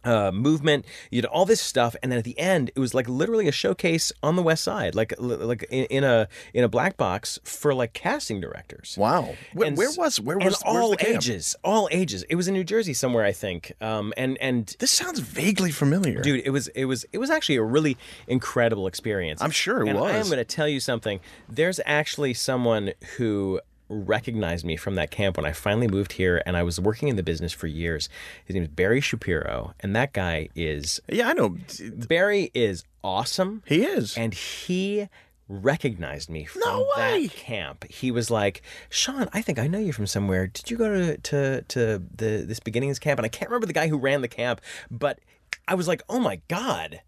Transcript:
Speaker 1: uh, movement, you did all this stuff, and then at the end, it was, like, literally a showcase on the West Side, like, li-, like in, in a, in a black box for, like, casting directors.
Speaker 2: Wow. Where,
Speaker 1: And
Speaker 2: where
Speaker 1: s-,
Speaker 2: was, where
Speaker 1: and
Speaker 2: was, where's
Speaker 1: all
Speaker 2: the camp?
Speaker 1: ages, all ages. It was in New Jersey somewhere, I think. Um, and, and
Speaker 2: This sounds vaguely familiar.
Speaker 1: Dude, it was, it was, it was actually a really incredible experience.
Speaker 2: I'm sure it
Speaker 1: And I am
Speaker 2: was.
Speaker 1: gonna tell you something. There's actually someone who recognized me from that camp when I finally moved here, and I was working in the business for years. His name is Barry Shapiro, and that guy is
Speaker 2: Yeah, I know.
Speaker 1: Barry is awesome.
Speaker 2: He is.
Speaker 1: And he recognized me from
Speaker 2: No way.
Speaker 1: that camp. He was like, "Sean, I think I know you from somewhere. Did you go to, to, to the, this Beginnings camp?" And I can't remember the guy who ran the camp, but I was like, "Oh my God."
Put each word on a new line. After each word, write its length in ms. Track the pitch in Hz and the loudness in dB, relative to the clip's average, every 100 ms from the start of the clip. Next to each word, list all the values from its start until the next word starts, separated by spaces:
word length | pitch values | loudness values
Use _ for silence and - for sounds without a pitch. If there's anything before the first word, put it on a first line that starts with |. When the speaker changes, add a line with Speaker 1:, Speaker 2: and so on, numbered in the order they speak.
Speaker 1:
uh, 280 | 120 113 98 | 4 4 4
movement, 540 | 95 135 156 151 143 - - - | 2 2 4 4 2 0 -18 -4
you 100 | 120 | -2
did 60 | - | 0
all 160 | 160 | 2
this 160 | 202 226 | 4 4
stuff, 340 | - 127 120 - | 2 2 2 0
and 80 | 127 | -2
then 80 | 123 | -2
at 40 | |
the 140 | 117 120 | -2 -2
end, 320 | 175 185 123 | 2 2 2
it 60 | - | 0
was, 140 | 127 | 0
like, 160 | 131 120 | 0 0
literally 400 | 127 185 226 185 | 0 2 4 2
a 20 | |
showcase 600 | 135 196 185 180 165 - - | 2 0 0 2 2 0 0
on 140 | 147 180 | 0 2
the 60 | |
West 200 | 165 160 | 4 2
Side, 320 | - 311 101 80 | 0 -2 -2 0
like, 180 | 110 - | -2 -2
li-, 160 | 123 113 | -4 -2
like 280 | 110 120 135 | -2 -4 -2
in, 140 | 127 127 | -2 0
in 180 | 131 135 | 2 4
a, 240 | 117 104 - - | 4 2 -4 -6
in 100 | 117 | 2
a 60 | 120 | 2
black 260 | 113 180 - | 2 0 0
box 440 | 107 95 - - | 0 0 -4 -10
for, 300 | - - 147 | -10 -2 0
like, 180 | 131 117 | 2 -2
casting 480 | - 175 240 - 101 | -2 -4 -4 -4 -6
directors. 560 | 78 - - - - - | -6 -10 -16 -18 -12 0
Speaker 2:
Wow. 380 | 104 170 117 - - | 4 4 0 -8 -12
Where, 160 | 165 180 | 0 0
Speaker 1:
And 80 | 143 | 2
Speaker 2:
where 140 | 240 | 0
Speaker 1:
s-, 80 | 320 | 2
Speaker 2:
was, 240 | 320 - | 0 0
where 160 | 110 180 | -2 2
Speaker 1:
and 80 | 185 | 2
Speaker 2:
was, 160 | 180 | 2
where's 120 | 190 226 | 2 2
Speaker 1:
all 140 | 233 | 4
Speaker 2:
the 60 | 196 | 4
camp? 180 | 214 233 | 2 2
Speaker 1:
ages, 400 | 120 98 - - | 0 -2 -4 -2
all 280 | 170 220 190 | 2 4 4
ages. 320 | 165 175 98 - | 2 0 -2 -2
It 60 | 170 | -2
was 120 | 180 | 0
in 60 | |
New 100 | 190 | 0
Jersey 300 | 175 214 196 | 0 0 0
somewhere, 320 | 127 135 120 101 | 0 2 4 4
I 80 | |
think. 400 | 101 104 87 - - | 2 -4 -6 -8 -8
Um, 320 | 110 110 104 - | -4 -2 -4 -2
and, 220 | 131 131 | -2 -2
and 360 | 131 127 104 - | 0 0 -2 -2
Speaker 2:
This 120 | 269 | 2
sounds 280 | - 359 311 | 2 0 -6
vaguely 520 | 143 - 170 202 180 | -6 -2 0 2 0
familiar. 500 | 143 143 170 175 - | 2 2 4 2 0
Speaker 1:
Dude, 200 | 147 135 - | 0 0 0
it 60 | |
was, 180 | 139 135 | -2 -2
it 160 | - 131 | -4 -2
was, 200 | 127 - | -2 -4
it 60 | 190 | -6
was 120 | 269 | 0
actually 280 | 311 - 135 | 0 2 2
a 60 | |
really 340 | 110 135 156 127 - - - | 4 4 2 -2 -8 -20 -2
incredible 600 | 127 - - 117 107 95 | -2 0 2 2 2 -2
experience. 540 | - 113 101 82 78 | -4 -4 -2 -2 -2
Speaker 2:
I'm 100 | 147 | -2
sure 300 | - 180 233 | 0 0 0
it 80 | 110 | 2
Speaker 1:
And 80 | 98 | 2
I 140 | 165 | 2
am 80 | 208 | 0
Speaker 2:
was. 100 | 208 | 0
Speaker 1:
gonna 160 | 139 113 | 0 -2
tell 240 | - 151 | 0 0
you 100 | 139 | 0
something. 400 | 131 117 110 98 - - - | -2 -2 -2 -4 -8 -20 -10
There's 320 | 113 170 185 - | 0 0 2 0
actually 480 | 147 151 - 143 | 2 2 0 -2
someone 600 | 120 - 127 120 110 101 - - - | 0 0 2 4 2 0 -6 -12 -2
who 420 | 117 101 98 92 - _ _ | 0 0 0 -2 -6 _ _
recognized 760 | 107 95 107 110 113 92 87 82 | -8 0 0 0 -2 -2 -2 -2
me 100 | 80 | -4
from 200 | - 95 | -2 -2
that 140 | 78 | -2
camp 260 | - 98 87 | 0 0 2
when 80 | 76 | -4
I 80 | |
finally 340 | 80 104 107 120 | -2 0 2 2
moved 240 | 98 101 | 2 -2
here, 320 | - 92 87 - | 0 2 2 2
and 120 | 87 | 0
I 60 | |
was 140 | 87 85 | 0 0
working 300 | 95 110 147 | 0 0 -2
in 80 | 110 | 0
the 80 | |
business 300 | 87 80 82 | -2 -2 -4
for 140 | - 82 | -6 -6
years. 420 | 76 85 78 - - - - | -4 -4 -4 -6 -10 -18 -18
His 100 | - | -6
name 100 | 92 | -2
is 40 | 80 | -2
Barry 320 | 73 92 123 | 2 4 4
Shapiro, 720 | 139 113 - 82 - 62 57 - | 2 -2 0 0 0 -4 -6 -8
and 160 | 101 104 | -2 0
that 160 | 139 | 0
guy 380 | - 90 80 80 - | 0 -2 -2 -4 -4
is 420 | 80 73 71 - - | -4 -2 -4 -6 -4
Speaker 2:
Yeah, 220 | 202 233 | 0 2
I 40 | |
know. 220 | 330 107 85 - - 104 | 2 2 0 -12 -14 -12
Speaker 1:
Barry 580 | 110 117 165 202 202 175 | -10 0 2 4 2 0
is 300 | - 113 90 - _ | 2 0 0 -10 _
awesome. 600 | 104 92 123 - 185 214 - | -4 -2 -2 -2 -2 -4 0
Speaker 2:
He 200 | 151 285 | 2 2
is. 320 | 359 107 - | 0 -2 -2
Speaker 1:
And 160 | 113 | -4
he 760 | 98 - - - 180 196 208 202 - _ _ - | -4 -10 -10 -2 -2 0 -2 -4 -12 _ _ -14
recognized 800 | 98 107 143 139 95 76 71 69 | -2 0 2 -2 -4 -8 -8 -8
me 160 | 80 76 | -10 -10
from 160 | 370 466 | -4 -2
Speaker 2:
No 220 | 494 539 571 | 0 0 0
way. 300 | 539 427 262 | 2 0 -2
Speaker 1:
that 80 | - | -6
camp. 500 | - 107 76 67 - | -10 -8 -8 -12 -16
He 220 | - 131 | -4 0
was 180 | 120 113 | 0 2
like, 320 | 113 101 - - - - | 4 2 0 -16 -20 -6
"Sean, 380 | - - 269 233 | -2 0 0 -2
I 80 | 196 | 0
think 180 | 226 127 | -2 0
I 80 | 131 | 0
know 120 | 190 | 0
you 140 | 208 | -2
from 140 | 117 101 | -2 -2
somewhere. 400 | 107 101 92 95 | 0 2 2 0
Did 220 | - - | -4 -6
you 80 | 233 | 0
go 120 | 220 | 2
to, 240 | 196 175 147 | 2 0 -2
to, 440 | - 147 139 135 | -2 0 2 -2
to 420 | - 127 113 104 87 - | -2 2 2 2 -4 -2
the, 280 | 110 107 78 | 0 0 -2
this 140 | 113 | -6
Beginnings 400 | - 113 135 139 | -2 0 0 -2
camp?" 200 | 151 139 | 0 0
And 60 | 110 | -2
I 40 | |
can't 200 | - 147 | -4 -4
remember 180 | 247 214 | -2 0
the 60 | |
guy 140 | 160 160 | 0 2
who 100 | 151 | 2
ran 240 | 131 143 | 2 2
the 60 | 123 | 0
camp, 340 | - 120 117 - - - | -2 -2 -2 -6 -16 -12
but 280 | 117 143 - _ _ _ - - | -4 -2 -4 _ _ _ -10 -2
I 80 | 180 | 0
was 120 | 170 | 2
like, 140 | 170 - | 0 0
"Oh 100 | 240 | 0
my 220 | 220 92 _ | 0 -2 _
God." 540 | 170 254 101 80 78 | -4 -2 -2 -4 -12